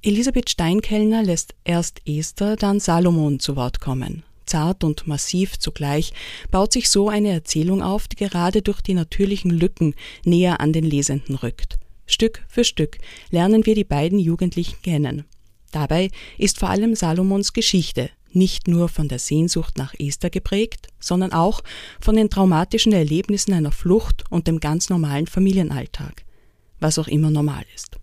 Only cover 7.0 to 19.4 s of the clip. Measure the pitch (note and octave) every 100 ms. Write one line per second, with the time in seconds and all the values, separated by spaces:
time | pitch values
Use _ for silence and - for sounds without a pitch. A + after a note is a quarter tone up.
7 | G3+ G#3 G#3 E3+ - D#3 E3 F#3+ - G#3
8 | - - G3+ F3 F3 G#3+ G3+ G3+ - F#3
9 | D#3+ - G3 G3+ F3+ E3+ E3 - D#3+ -
10 | - - - E3+ F3+ E3+ D3+ D#3 D#3+ D3
11 | C#3+ C#3 - C3+ A#2 - - - - -
12 | - - A3 - - - A#3 - D3+ -
13 | - - - E3+ F#3 A3 G#3+ G#3+ G3 C#3+
14 | D#3+ G3+ E3 E3+ F3+ F3 E3+ - - D#3
15 | C#3+ C#3 D3+ - - _ _ D3+ C#3 D#3+
16 | F#3+ - - - G3+ - F#3 G3 A3+ A3
17 | E3+ E3+ F#3+ G3 G3+ - - F#3 D#3+ -
18 | B2+ _ _ F#3 F#3 - - E3+ E3+ -
19 | D3 B2+ - D3+